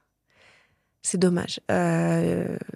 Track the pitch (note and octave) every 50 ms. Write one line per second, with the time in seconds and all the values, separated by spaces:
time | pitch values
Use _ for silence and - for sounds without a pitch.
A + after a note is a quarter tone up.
0 | _ _ _ _ _ _ _ _ - - - _ _ _ _ _ _ _ _ _
1 | - - - F3+ F#3+ F3+ F3 E3+ - - - - - - - F3+ F3 E3+ E3 E3
2 | E3+ E3+ E3 E3 E3+ F3 F3 F3+ - - - - - - -